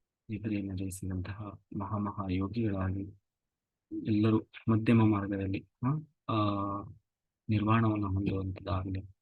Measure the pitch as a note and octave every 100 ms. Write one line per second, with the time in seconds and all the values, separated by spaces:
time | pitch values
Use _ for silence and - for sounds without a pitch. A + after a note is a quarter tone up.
0 | _ _ - G#2+ A2 G#2 G2 F#2+ F#2+ F#2
1 | F#2 F#2 F2+ G2 G#2 - _ - G2 G#2+
2 | G2+ G2+ F#2+ F#2 G2 A2 A2 G2 F#2+ F#2+
3 | G2 - _ _ _ _ _ _ _ -
4 | - G#2 G#2+ A2 - - - A2+ A2 A#2
5 | A2 G#2 G2 G2 G2 G2 - _ B2+ D#3
6 | D3+ _ - A2+ G#2 G2+ G2+ G2+ - -
7 | _ _ _ _ - G#2+ G#2 A2+ A2 G#2+
8 | G2 F#2+ G2 F#2+ F#2+ F#2 F#2+ F#2 F#2+ F#2+
9 | - _